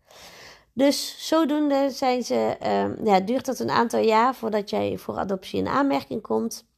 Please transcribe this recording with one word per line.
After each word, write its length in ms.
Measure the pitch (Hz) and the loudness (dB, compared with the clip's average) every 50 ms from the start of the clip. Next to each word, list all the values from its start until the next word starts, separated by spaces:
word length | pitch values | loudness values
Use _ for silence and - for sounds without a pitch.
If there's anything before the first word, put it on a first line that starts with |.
| _ _ - - - - - - - - - - _ _ - | _ _ -20 -20 -20 -20 -20 -20 -20 -20 -20 -20 _ _ -2
Dus 540 | 233 277 294 277 - - - - - - | 2 2 2 2 2 -4 -10 -10 -10 -4
zodoende 600 | - 311 320 330 254 294 302 302 285 277 269 277 277 | 0 2 2 2 2 2 0 2 2 2 2 0 0
zijn 340 | 247 - 277 254 247 254 226 | -2 -2 0 0 0 0 -2
ze, 320 | - 254 226 220 220 - - | -2 -2 0 0 -2 -2 -4
ehm, 460 | - 214 202 196 196 202 - - - | -2 -2 0 0 0 -2 -4 -2 2
ja, 140 | 214 196 185 | 4 4 4
duurt 260 | 190 196 247 262 - | 4 2 -2 -2 -2
dat 140 | - 240 - | -4 -6 -4
een 100 | 233 233 | -2 0
aantal 300 | - - 233 226 - 220 | 2 2 2 2 2 2
jaar 360 | 214 220 214 220 233 262 247 | 2 4 4 4 4 4 0
voordat 340 | - 226 220 214 208 202 - | -2 -4 -2 -2 -2 -2 -2
jij 280 | 214 202 202 101 190 | -2 -2 -2 -2 -4
voor 200 | 180 - - 208 | -6 -8 -8 -4
adoptie 420 | - - 196 196 190 - - - 196 | -4 -2 -2 -4 -6 -6 -6 -4 -2
in 80 | 185 | -2
aanmerking 540 | - - 262 285 277 277 277 - - 254 226 | 0 0 0 2 2 0 -2 -2 -4 -8 -8
komt. 440 | - - 220 220 226 226 - - _ _ _ | -4 -2 -2 -2 -2 -4 -8 -10 _ _ _